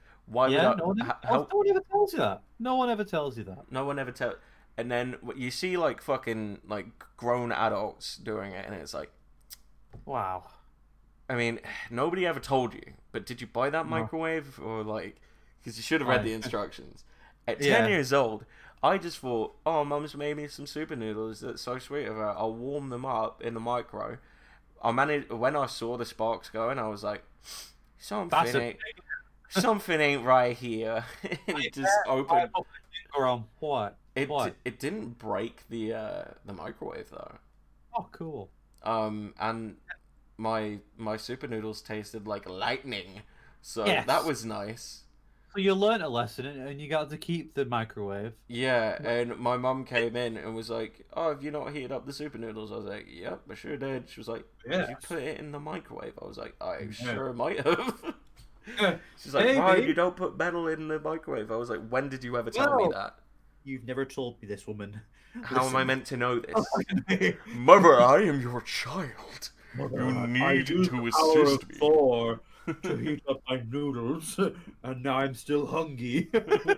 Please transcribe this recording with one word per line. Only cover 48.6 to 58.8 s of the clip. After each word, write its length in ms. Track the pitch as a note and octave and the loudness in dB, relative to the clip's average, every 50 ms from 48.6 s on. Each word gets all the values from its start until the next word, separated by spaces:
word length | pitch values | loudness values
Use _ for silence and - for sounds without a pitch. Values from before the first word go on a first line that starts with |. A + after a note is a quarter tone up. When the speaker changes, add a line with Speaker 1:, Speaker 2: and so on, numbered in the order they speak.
| B2+ C3 B2+ A#2+ A2+ A2 G2 - - | 2 4 4 4 4 2 0 -2 -2
Speaker 1:
and 360 | G#2+ A#2 A#2+ A#2+ A#2+ A#2 - | 0 0 0 0 0 -2 -2
my 180 | B2 A#2+ B2 | 0 0 0
mum 280 | B2 B2 B2+ C3 C3 C3 | 2 2 0 0 0 -4
came 300 | - B2+ A#2+ A#2 A#2 A2 | -2 0 0 0 0 0
in 200 | A#2+ B2 A#2 A2+ | -2 -4 -2 -4
and 180 | G#2+ - G#2 A2+ | -6 -8 -8 -8
was 140 | A2+ A2+ A2 | -8 -6 -6
like, 380 | A2+ A2+ A2+ G#2+ - - - _ - | -4 -4 -6 -6 -8 -16 -20 _ -6
"Oh, 160 | - E3 D#3+ | -2 0 0
have 120 | D3 C#3 C3+ | -2 -2 -6
you 80 | D3+ | -8
not 220 | D3 D3+ C#3 - C#3+ | -6 -6 -6 -6 -8
heated 180 | D3 C3 B2 C#3 | -8 -8 -6 -6
up 120 | B2+ - | -6 -6
the 60 | C3 C#3 | -8 -10
super 240 | - D3 D3+ - A#2 | -8 -8 -10 -8 -8
noodles?" 320 | A#2 A2+ A2 A2 G#2+ G#2+ | -10 -8 -8 -8 -10 -8
I 60 | G#2 | -8
was 80 | G#2+ G#2 | -8 -8
like, 220 | G2 G2+ G#2 - - | -8 -8 -10 -12 -14
"Yep, 340 | B1+ D#2+ F2+ B2 F3+ - - - | -16 -12 -10 -10 -10 -10 -12 -16
I 40 | - | -16
sure 220 | B2+ - - D3 C3+ | -12 -10 -8 -8 -6
did." 300 | C3+ C3+ C3+ B2+ A#2+ - | -4 -4 -6 -6 -8 -10
She 100 | - - | -16 -14
was 80 | A2+ A2+ | -10 -8
like, 160 | A2+ A2+ - - _ _ - A#2+ | -8 -8 -10 -14 _ _ -10 -4
"Did 180 | D3+ F#3 F#3 - | -2 -2 -2 -2
you 80 | B2+ | -6
Speaker 2:
Yes. 80 | - - - | -12 -10 -8
Speaker 1:
put 100 | F3 D#3+ | -8 -6
it 200 | B2+ C#3+ D#3 - | -6 -6 -8 -8
in 140 | - D3+ C#3+ | -10 -10 -12
the 60 | C#3+ | -10
microwave?" 540 | D3 D3+ D#3+ F3+ - - - - - - - - | -10 -8 -10 -10 -10 -12 -14 -12 -12 -12 -12 -12
I 60 | - | -14
was 100 | - - - | -14 -12 -12
like, 160 | - - - - | -14 -14 -12 -10
"I 280 | - - F2+ - - G#2 G#2+ G#2 | -8 -6 -6 -6 -8 -10 -10 -8
Speaker 2:
Yeah. 200 | A#2+ B2 A#2 - | -6 -4 -4 -4
Speaker 1:
sure 140 | C3+ B2+ B2 | -4 -6 -4
might 280 | A#2+ A#2+ D3+ E3 - C3+ | -2 -2 -2 -2 0 2
have." 480 | D3 E3+ - A#3+ C4 - - - E4+ - - | 2 2 2 0 -4 -6 -6 -8 -12 -12 -12
<laughs> 40 | - - - - - - - - - | -16 -20 -20 -20 -20 -20 -20 -20 -18
Speaker 2:
Yeah. 320 | - A#3+ - | -14 -2 2